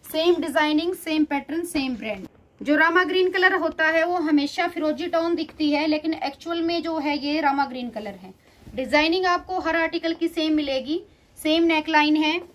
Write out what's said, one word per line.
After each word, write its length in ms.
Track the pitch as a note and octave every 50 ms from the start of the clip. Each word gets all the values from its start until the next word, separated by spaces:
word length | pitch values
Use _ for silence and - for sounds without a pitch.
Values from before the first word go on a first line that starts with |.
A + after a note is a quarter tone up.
| _
सेम 300 | - - D#4 D#4+ F4 F4
डिजाइनिंग, 580 | - D4+ D#4+ B3+ D#4+ D4+ D4+ D4+ D4+ E4 F4 F#4
सेम 300 | - - D#4+ D#4 D#4 D4+
पैटर्न, 400 | - C#4+ C#4 C4+ - D4 E4 F4
सेम 300 | E4+ - D4+ C4+ C4 B3
brand। 320 | G3+ A3 A3 G#3 F#3+ F#3 - _ - _ _ _ _
जो 140 | G#3 B3 D4
रामा 280 | D4 D#4 E4 E4 F4+ F4+
ग्रीन 260 | D#4+ F#4 F#4 F#4 F#4
कलर 220 | F#4 F#4+ F#4 F#4+ G4
होता 320 | F4+ E4+ D#4+ - - D#4+
है, 180 | D#4 D#4+ E4 D#4+
वो 120 | F4 F4+
हमेशा 520 | F4+ D#4 D#4 D4+ C#4+ C#4 C#4+ - - E4+
फिरोजी 400 | F4 E4+ E4+ D4+ D4+ D4+ A#3+ E4+
टोन 280 | F4 E4+ E4 E4 E4+ E4+
दिखती 360 | D#4+ D#4+ - - - D#4 D4
है, 160 | D4 C#4+ D4+
लेकिन 260 | D#4 D4+ D4+ D4+ D#4+ D#4+
actual 480 | - - C#4 C#4 - - E4 E4+ E4+
में 200 | E4 E4 E4+ E4+
जो 160 | - E4 D#4+
है, 200 | D#4+ C#4 D4+ C#4+
ये 220 | C#4+ C4 C#4+ D4 D#4
रामा 240 | D4 C#4 C#4 C#4 C#4
ग्रीन 240 | C4+ B3+ B3+ B3 A#3
कलर 260 | A3 G#3+ G#3+ G3+ F#3+
है। 180 | F3+ F#3 F#3+ F#3+ _ _ _ _ _ - - -
Designing 500 | A3+ C4 G#3+ C4 D4 D4+ D#4+ E4+ F#4+ F#4
आपको 340 | F4+ F4 F4 F4 - F#4 F#4
हर 160 | C#4+ D#4+ D#4+
article 380 | E4 D#4+ D#4+ D#4+ E4+ E4 E4 E4
की 140 | E4 E4
same 260 | D#4+ - E4 D#4 D#4 D#4
मिलेगी, 480 | D4+ D4 C#4 C4+ C4 A3+ C4 D#4 F#4 G#4 - - _ _ _ _
Same 260 | - - D#4 D#4 E4 E4+
neckline 520 | E4 E4 D#4 D#4 D#4+ D#4+ D4+ D4+ D4+ D4+
है, 260 | D#4 D#4 D4+ D#4+ F4+ F4+ - -